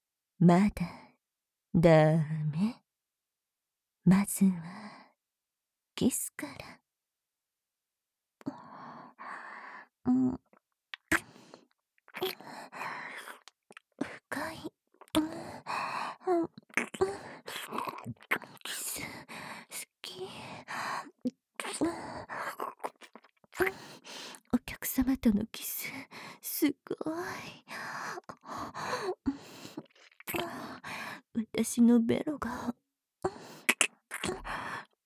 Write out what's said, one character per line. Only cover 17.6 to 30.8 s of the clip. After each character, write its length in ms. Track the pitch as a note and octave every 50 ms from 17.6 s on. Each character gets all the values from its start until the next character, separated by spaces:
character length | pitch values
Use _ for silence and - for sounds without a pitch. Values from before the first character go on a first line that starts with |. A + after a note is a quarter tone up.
| - - - - - - - - - A#2+ A2 - - - - - - - - - -
キ 80 | - -
ス、 280 | - - - - -
好 40 | - - - - - - - - - - - - - - - - - - _ _
き。 280 | - - - F#4 F#4 G4 - - - - - - - - - - - - - - - - - _ _ - - _ _ _ _ - - - - - - E4+ - - - - - - - - - - - - - - - - - - - - - _ - - _ - - - _ _ - _ - - F#4 F#4+ F#4+ - - - - - - - - - - - - - _ _ -
お 40 | B3
客 260 | - - - - -
様 320 | - - - B3+ B3+ C4+
と 160 | - - A#3+ G3+
の 120 | G#3 A3 -
キ 140 | - - -
ス、 260 | - - - - - - C4+ - - - - - - - -
す 320 | - - - - E4+ C#4+ - - _ - - - -
ご 80 | D#4
い。 40 | D#4+ E4+ F4+ - - - - - - - _ - - - - - - - - - - F4+ - - - - - - - - - - - - - - B4 B4+ A4 F#4+ F#4 - _ C#4 C#4 - - - - - - - - - - _ _ - - - _ _ - - - - - - - - - - - -